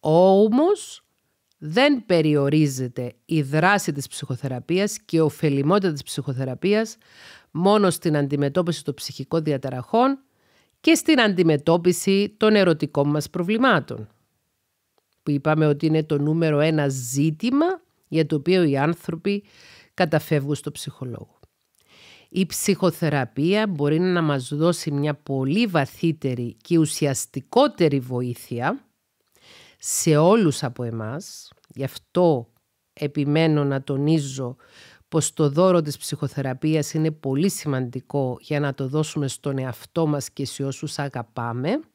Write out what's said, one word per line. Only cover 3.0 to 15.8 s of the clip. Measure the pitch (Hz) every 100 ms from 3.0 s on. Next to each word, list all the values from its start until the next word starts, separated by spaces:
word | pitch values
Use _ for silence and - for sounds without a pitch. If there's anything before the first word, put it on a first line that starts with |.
| 123 -
η | _ 165
δράση | 135 151 180 202 -
της | 143 135
ψυχοθεραπείας | - 143 127 139 127 - 175 202 208
και | _ 165
η |
ωφελιμότητα | 156 - 156 139 139 202 190
της | 147
ψυχοθεραπείας | - - 135 127 131 127 185 208 220 - _ - - - _
μόνο | - 185 214 196
στην | 160 170 151
αντιμετώπιση | 143 143 143 143 175 165
των | -
ψυχικών | 143 - - 135 165
διαταραχών | 156 139 131 127 123 226 254 269 _ _ _ _ _ _
και | -
στην | 320 - 302
αντιμετώπιση | 220 185 170 147 151 170 170 175 - 196 208 _
των | 214
ερωτικών | 214 190 160 143 - 143
μας | 151 147
προβλημάτων, | 180 175 220 262 185 - 113 107 _ _ _ _ _ _ _ _ _ _ _
που | -
είπαμε | 143 156 156 156
ότι | 147